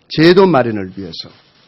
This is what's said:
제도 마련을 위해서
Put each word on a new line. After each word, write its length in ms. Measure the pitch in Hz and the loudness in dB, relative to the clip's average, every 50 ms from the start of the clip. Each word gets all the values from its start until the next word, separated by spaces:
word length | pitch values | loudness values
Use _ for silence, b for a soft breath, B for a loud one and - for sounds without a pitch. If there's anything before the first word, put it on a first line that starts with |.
| b - | b -8
제도 380 | - 151 156 170 180 190 190 | -2 2 2 4 4 4 4
마련을 460 | 190 160 131 120 117 107 104 95 92 - | 2 2 0 0 -2 -4 -8 -8 -10 -12
위해서 360 | 98 98 85 82 - - - _ _ _ _ _ _ _ | -14 -16 -16 -16 -18 -20 -20 _ _ _ _ _ _ _